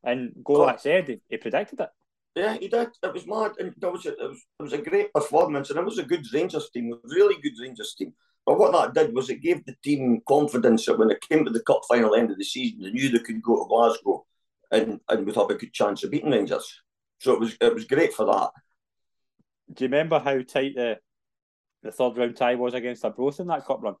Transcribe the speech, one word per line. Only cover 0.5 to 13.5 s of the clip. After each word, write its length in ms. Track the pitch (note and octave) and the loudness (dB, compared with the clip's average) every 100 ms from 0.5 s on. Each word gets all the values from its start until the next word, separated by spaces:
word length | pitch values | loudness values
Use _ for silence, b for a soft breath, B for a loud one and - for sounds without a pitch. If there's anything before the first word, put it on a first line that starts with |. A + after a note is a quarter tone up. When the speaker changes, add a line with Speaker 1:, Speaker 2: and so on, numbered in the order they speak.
| C#3+ C#3+ A#2+ | 4 4 2
Speaker 2:
Oh. 20 | |
Speaker 1:
said 280 | C#3 F3+ D#3 | 0 0 0
he, 120 | A2 _ | -10 _
he 80 | A2 | -10
predicted 420 | A2+ B2+ G#3 C4 | -4 -4 -4 -8
it. 80 | - _ _ _ _ - | -10 _ _ _ _ -4
Speaker 2:
Yeah, 220 | G3+ A3 | -4 -4
he 120 | F#3+ | -4
did. 200 | A#3 A#3 _ | -2 -2 _
It 100 | F#3+ | -8
was 140 | F#3 D#3+ | -8 -8
mad, 240 | A3 G#3 - | -4 -4 -6
and 140 | F#3 - | -10 -6
it 120 | F3+ | -6
was 140 | F3+ D#3 | -6 -8
a, 80 | |
it 160 | - - | -8 -10
was, 120 | - _ _ | -12 _ _
it 40 | |
was 100 | D3 | -8
a 40 | D3 | -6
great 360 | D3 G3+ G#3 | 0 0 2
performance, 560 | D3+ D3 E3 E3 C#3+ - | -2 2 2 2 0 -4
and 80 | D3 | -4
it 80 | F#3+ | -2
was 120 | A3+ | -4
a 40 | |
good 220 | C#3 E3+ B2 | -2 -4 -2
Rangers 360 | C3 F3+ D#3+ - | -2 -2 -4 -6
team, 180 | B2 A#2 | -8 -6
a 140 | A#2 A#2 | -8 -4
really 280 | D#3+ G3+ - | 4 4 4
good 120 | C#3+ A2+ | -4 -6
Rangers 320 | B2+ A#2+ G#2 - | -14 -12 -16 -10
team. 160 | F2 _ _ _ | -12 _ _ _
But 140 | - D3 | 0 4
what 140 | A3 | 6
that 240 | F3+ - C#3+ | 4 2 2
did 180 | D#3 | 2
was 160 | A#2+ C3 | 0 -4
it 140 | A#2 | -4
gave 200 | D#3+ E3 - | -2 -2 -4
the 100 | - | -12
team 380 | C#3+ C#3+ B2+ A#2 - | -2 0 2 0 4
confidence 600 | C#3+ D3 B2 A#2+ A2+ - | 2 4 2 4 4 2
that 100 | - | 4
when 140 | A2 | 4
it 100 | - - | 2 2
came 160 | D#3 D3+ | 2 2
to 60 | |
the 100 | A2+ | -2
cup 200 | - - - | 0 0 2
final 280 | B2 A2 G#2+ | 2 4 4
end 160 | A#2 | 2
of 80 | F#2+ | -2
the 40 | |
season, 380 | G2 B2+ B2 G#2 | -8 -4 -6 -6
they 80 | F#2+ | -8
knew 200 | A#2 C3+ | -4 0
they 100 | A#2 | 0
could 200 | A#2 A2 | -2 -8
go 140 | A2+ | 0